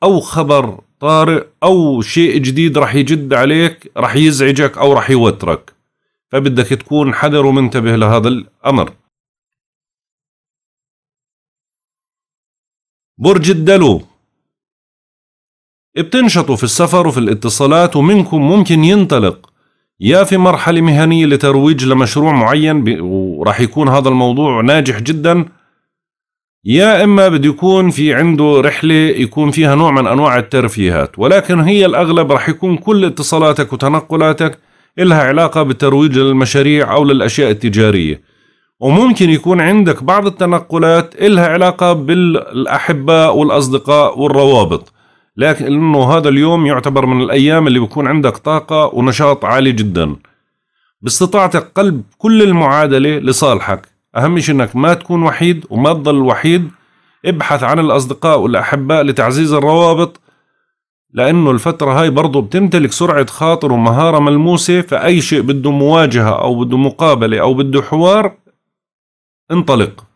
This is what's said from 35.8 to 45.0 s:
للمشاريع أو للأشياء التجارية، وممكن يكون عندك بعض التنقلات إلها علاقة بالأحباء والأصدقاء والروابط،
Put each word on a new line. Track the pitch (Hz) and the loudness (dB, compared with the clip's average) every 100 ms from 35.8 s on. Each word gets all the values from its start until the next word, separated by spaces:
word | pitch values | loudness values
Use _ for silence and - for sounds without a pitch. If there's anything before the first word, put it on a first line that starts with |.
| 143 139 151 131 | 0 2 2 2
للمشاريع | 135 131 127 139 139 147 131 | 2 2 0 0 2 2 0
أو | 123 | 0
للأشياء | 143 135 107 - 135 | 2 2 0 0 0
التجارية، | 104 117 104 107 101 78 73 _ _ _ _ _ - | 0 -2 2 2 2 -2 -6 _ _ _ _ _ -6
وممكن | 127 175 254 220 175 | 0 2 2 2 2
يكون | 156 170 180 | 2 0 0
عندك | 160 214 175 139 | 2 2 2 0
بعض | 135 196 196 | -2 0 -2
التنقلات | 190 180 170 175 165 160 170 165 - | -2 -2 -2 -2 0 2 2 -2 -2
إلها | 208 190 170 | 2 2 2
علاقة | 170 180 180 180 | 2 0 0 0
بالأحباء | 170 139 180 175 156 - 123 135 139 - 151 135 160 160 - | 0 0 0 2 0 -4 -6 -4 -4 -4 -4 0 2 2 2
والأصدقاء | 147 143 131 135 139 147 135 123 | 0 0 0 -2 0 2 2 0
والروابط، | 143 139 139 127 87 80 - _ | 0 2 4 2 2 -4 -8 _